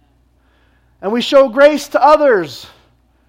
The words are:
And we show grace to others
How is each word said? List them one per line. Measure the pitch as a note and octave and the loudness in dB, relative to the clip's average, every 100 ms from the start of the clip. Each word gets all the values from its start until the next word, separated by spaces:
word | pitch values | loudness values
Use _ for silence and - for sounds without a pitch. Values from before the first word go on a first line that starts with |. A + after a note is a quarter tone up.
| _ _ _ _ _ _ _ _ _ _ | _ _ _ _ _ _ _ _ _ _
And | F#3 | -8
we | A#3+ | -6
show | A3+ C#4+ C4+ | 0 0 0
grace | A3+ D4 D4 - | 2 2 2 -6
to | - | -2
others | C#4+ D4+ C#4+ G#3+ D3+ A#2 - _ _ _ _ _ | 0 2 2 -2 -4 -14 -20 _ _ _ _ _